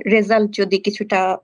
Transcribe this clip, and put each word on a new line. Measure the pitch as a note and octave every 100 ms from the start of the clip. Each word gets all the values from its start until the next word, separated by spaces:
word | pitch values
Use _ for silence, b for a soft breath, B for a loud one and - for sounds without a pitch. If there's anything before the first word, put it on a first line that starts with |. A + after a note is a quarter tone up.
| -
রেজাল্ট | A3 G3+ A3+ G#3+
যদি | G#3 F#3+ F#3+
কিছুটা | G3+ G#3 G#3 F#3+ F#3 F#3